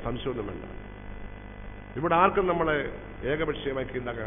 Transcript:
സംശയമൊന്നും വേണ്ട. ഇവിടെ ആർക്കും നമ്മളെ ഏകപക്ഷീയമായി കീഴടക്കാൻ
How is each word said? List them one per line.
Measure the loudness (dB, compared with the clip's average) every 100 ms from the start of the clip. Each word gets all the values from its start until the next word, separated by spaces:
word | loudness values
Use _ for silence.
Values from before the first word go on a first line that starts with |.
സംശയമൊന്നും | -2 -2 -2 -4 -4
വേണ്ട. | -6 -8 -10 -10 -12 -10 -8 -8 -10 -12 -12 -10 -12 -10 -2
ഇവിടെ | 4
ആർക്കും | 8 8 6 4
നമ്മളെ | 4 4 4 0 -4 -10 -4 0
ഏകപക്ഷീയമായി | 2 0 0 -2 -2 -2
കീഴടക്കാൻ | -4 -4 -4